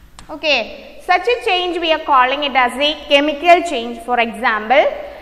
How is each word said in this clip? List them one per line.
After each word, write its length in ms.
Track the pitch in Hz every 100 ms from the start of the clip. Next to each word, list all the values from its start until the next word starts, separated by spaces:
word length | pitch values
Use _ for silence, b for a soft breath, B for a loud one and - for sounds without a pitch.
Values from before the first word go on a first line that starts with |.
| - - -
Okay, 720 | 302 320 262 - - - -
such 240 | - 359 415
a 160 | 480
change 340 | 453 359 359 339
we 140 | 330
are 120 | 311
calling 380 | 320 269 254 285
it 140 | 285 247
as 160 | 247
a 320 | 247 294 302 -
chemical 640 | 285 294 294 349 349 339
change. 300 | 285 240 233
For 180 | - 240
example, 680 | 226 202 247 214 214 277 523 - B B